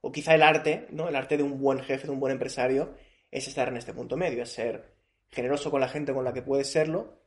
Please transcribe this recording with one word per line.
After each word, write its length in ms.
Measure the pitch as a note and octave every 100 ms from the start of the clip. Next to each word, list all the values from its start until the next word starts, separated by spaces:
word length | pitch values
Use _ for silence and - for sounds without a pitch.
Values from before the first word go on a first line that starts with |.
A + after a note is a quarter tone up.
O 100 | -
quizá 240 | C#3+ D3 D#3+
el 80 |
arte, 420 | D#3 D#3 D3+ D3+ -
¿no? 180 | D3+ D3
El 60 | C#3
arte 220 | C3 D3+
de 60 |
un 160 | C#3+ C3+
buen 200 | C3+ C3+
jefe, 260 | C3 C3+ D3
de 80 |
un 60 | C#3
buen 120 | C3+
empresario, 600 | C3 C3 - B2+ C3+ D3+ - - _ _
es 160 | - -
estar 200 | - B2
en 100 | B2
este 180 | - F#2+
punto 200 | A#2+ C3
medio, 280 | F3+ A#2+
es 80 | A#2+
ser 420 | - A#2 - - _ _ _ _
generoso 400 | - B2 C#3+ D#3
con 100 | C#3
la 60 | C3
gente 260 | D3 C#3+
con 100 | C3+
la 100 | B2+
que 100 | B2
puedes 280 | C#3 C#3 C#3
serlo 520 | D#3+ D#3 E3 A3+ -